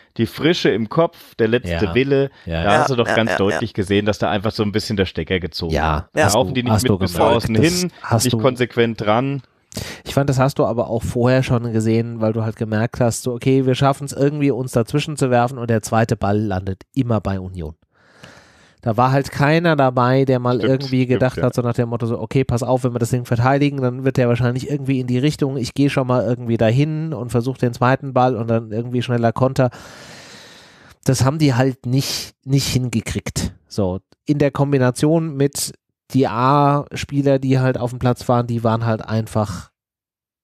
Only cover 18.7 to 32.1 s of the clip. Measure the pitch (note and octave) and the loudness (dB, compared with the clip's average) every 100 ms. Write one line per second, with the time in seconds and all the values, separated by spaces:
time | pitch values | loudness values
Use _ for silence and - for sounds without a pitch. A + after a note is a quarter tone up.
18.7 | _ A#2+ A2+ B2+ C#3 C3 - C#3+ D#3+ E3+ | _ -4 2 2 2 0 0 2 4 2
19.7 | D3+ C3 B2+ B2 C3+ C3+ B2+ B2 B2 A2 | 2 2 2 2 4 4 2 0 0 2
20.7 | C3 C3+ C3 B2+ B2 B2+ - B2+ - A#2+ | 0 0 0 2 2 0 0 -2 0 -2
21.7 | A#2+ A#2 A#2 A2+ A#2 A2 C3+ C3+ A#2+ A#2+ | -2 -2 -2 -4 -4 -2 -2 0 0 0
22.7 | B2+ B2+ A#2+ A#2 B2 A#2+ A#2 B2+ C#3 C#3+ | 0 0 -2 -2 -2 -2 0 2 2 2
23.7 | C#3 B2+ B2 C3 B2+ A#2+ A#2 B2+ B2+ - | 0 -4 -2 -2 2 2 2 0 -2 -4
24.7 | C#3+ C3 C3+ B2 B2 D3 D3 C#3+ C3+ A#2+ | -4 -2 -2 0 0 0 0 -2 -2 -4
25.7 | - C#3 C#3 B2+ B2+ G2+ B2 A#2+ A2+ A2 | 0 2 2 2 2 2 -2 -2 2 4
26.7 | B2+ D3+ D#3 D#3+ B2 A#2+ A#2+ A#2+ B2+ B2 | 4 2 -2 -4 -6 -2 -2 -2 -2 -2
27.7 | A#2 B2+ C3 C#3 B2+ B2+ A2+ A2+ A2+ A2+ | 0 2 2 0 2 2 0 0 -2 -2
28.7 | A2 A#2+ B2 A#2 A#2+ A#2 - C3 C#3 B2+ | -6 -4 -4 -2 0 0 2 0 2 0
29.7 | - - - - - - - - - - | -2 -16 -20 -20 -20 -20 -20 -20 -20 -20
30.7 | - - _ - C3 C3 D#3+ D3 B2 C3+ | -20 -20 _ -2 2 2 2 2 4 0
31.7 | B2 A#2+ C3 - | 0 -2 -2 -2